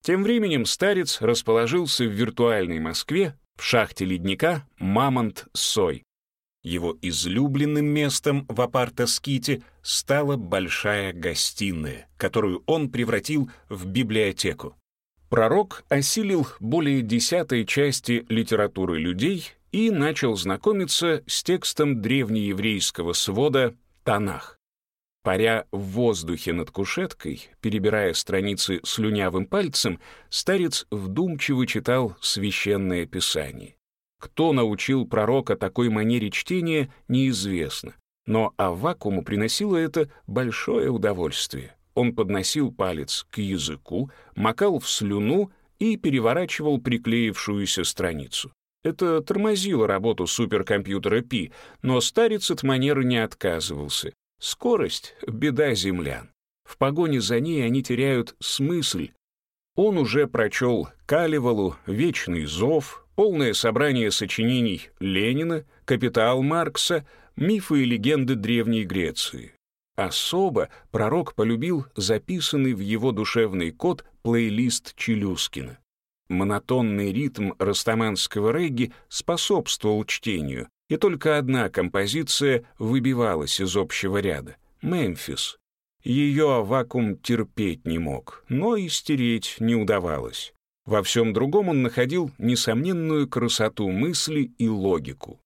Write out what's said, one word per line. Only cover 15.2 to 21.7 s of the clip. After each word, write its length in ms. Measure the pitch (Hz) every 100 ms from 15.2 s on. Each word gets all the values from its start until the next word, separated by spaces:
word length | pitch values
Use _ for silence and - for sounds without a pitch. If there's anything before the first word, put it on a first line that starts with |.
| _
Пророк 540 | 117 113 180 196 - _
осилил 580 | 139 139 220 202 180 135 -
более 400 | 107 160 147 135
десятой 640 | 110 117 - 175 156 123
части 600 | 104 139 143 131 - 117 -
литературы 680 | 110 110 107 101 95 92 80
людей — 520 | 85 90 147 190 - _ _
и 200 | 190 226
начал 440 | 185 147 147 131
знакомиться 880 | 101 90 95 208 208 180 - 170 - -
с 160 | -
текстом 580 | - 180 -